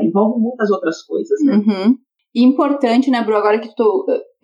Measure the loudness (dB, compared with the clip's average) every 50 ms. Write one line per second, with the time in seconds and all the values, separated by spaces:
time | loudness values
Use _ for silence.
0 | -2 0 0 2 0 0 0 -2 -2 -4 -2 -2 -2 -2 -2 -2 -2 -6 -6 -8
1 | -8 -8 -8 -8 -4 -4 -2 0 0 2 2 2 2 2 0 0 2 0 0 0
2 | _ _ _ _ _ _ -2 2 4 4 4 2 2 0 0 0 0 0 2 0
3 | 0 0 0 -2 0 0 0 0 2 2 0 0 -2 -6 -4 -2 0 0 0 0
4 | -2 -2 -4 -4 -6 -10 _ _